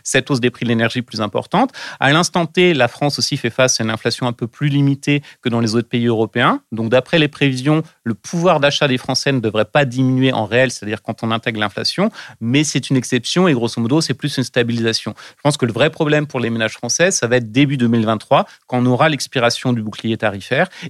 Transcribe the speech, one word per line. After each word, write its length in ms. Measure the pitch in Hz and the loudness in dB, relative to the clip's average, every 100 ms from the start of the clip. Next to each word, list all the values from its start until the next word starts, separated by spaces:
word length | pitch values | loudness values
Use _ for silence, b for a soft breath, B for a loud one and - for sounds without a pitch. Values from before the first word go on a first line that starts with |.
cette 280 | - 135 127 | -4 -2 0
hausse 80 | 135 | 0
des 100 | 120 | 0
prix 140 | - | 0
de 60 | 117 | -2
l'énergie 340 | 117 117 127 | 0 0 -2
plus 180 | 117 107 | -6 -6
importante. 500 | 107 117 - 180 254 - B B | -4 -4 -2 0 0 -2 B B
À 120 | 131 | 2
l'instant 360 | 151 180 185 165 | 2 2 0 -2
T, 260 | - 180 | 2 2
la 140 | 156 120 | 4 2
France 320 | - 147 - | 0 -4 -2
aussi 180 | - 143 | -4 -2
fait 140 | 117 | -4
face 280 | - 131 - | 0 0 2
à 40 | |
une 80 | 113 | -2
inflation 340 | 113 120 - 127 | -2 -4 -2 -4
un 80 | |
peu 140 | 120 117 | -4 -8
plus 220 | - 147 | -4 0
limitée 520 | 143 139 139 - 143 B B | 2 2 2 0 -2 B B
que 60 | 127 | -4
dans 100 | 117 | 0
les 160 | 117 113 | 0 0
autres 120 | 117 | 0
pays 200 | 123 117 | 0 0
européens. 560 | 110 110 120 135 277 - | 0 0 0 0 0 -4
Donc, 180 | 113 113 | -6 0
d'après 300 | 127 - 165 | 0 2 0
les 80 | 147 | 0
prévisions, 560 | - 139 127 135 156 160 B | 0 -2 0 0 0 -2 B
le 120 | 117 107 | -8 -8
pouvoir 440 | - 170 175 156 | -6 0 2 4
d'achat 280 | 143 143 147 | 2 0 0
des 100 | 123 | 0
Français 340 | - 131 - | -2 -2 0
ne 80 | 135 | 0
devrait 260 | 110 107 107 | 0 0 0
pas 200 | 151 139 | 0 0
diminuer 480 | 123 131 127 131 | 2 2 2 2
en 140 | 113 104 | 0 0
réel, 240 | 117 131 | 2 2
c'est-à-dire 320 | - 101 107 | 0 -6 -8
quand 180 | - 110 | -6 -6
on 80 | 113 | -4
intègre 300 | 113 123 110 | -4 -4 -4
l'inflation, 500 | 107 - 113 - 214 B B B | -4 -4 -4 0 -2 B B B
mais 220 | 113 131 | 0 0
c'est 260 | 151 151 - | 2 -2 0
une 80 | 135 | -2
exception 500 | 117 123 - 175 180 | 0 -4 -2 0 2
et 60 | |
grosso 260 | 131 113 - | 2 -2 -2
modo, 220 | 117 151 | 0 0
c'est 140 | 160 127 | 0 -4
plus 200 | 147 160 | -6 -4
une 80 | |
stabilisation. 680 | 160 127 120 117 113 113 - - B B | -4 -2 0 0 -2 -2 -6 -12 B B
Je 40 | |
pense 140 | 143 147 | -2 0
que 100 | 123 | 0
le 60 | |
vrai 180 | 110 151 | 2 0
problème 340 | 160 151 151 147 | 0 0 0 0
pour 140 | 131 | -4
les 100 | 117 | -2
ménages 240 | 113 110 | -2 -2
français, 380 | - 120 - 175 | -4 -4 0 0
ça 160 | 185 117 | 0 2
va 100 | 123 | 0
être 140 | 113 | 2
début 260 | 113 143 139 | 2 2 4
deux 100 | 120 | 2
mille 200 | 117 110 | 2 2
vingt-trois, 400 | 110 - 147 208 B - | 0 2 2 0 B -4
quand 140 | 123 | 0
on 80 | 123 | 2
aura 220 | 123 156 | 2 2
l'expiration 340 | 139 - 131 | 0 -4 0
du 380 | 117 - 127 120 | 0 0 -2 -2
bouclier 340 | 107 - 113 110 | -4 -6 -4 -2
tarifaire 540 | 107 98 - 135 185 B 165 | -2 -4 -4 -2 -2 B -8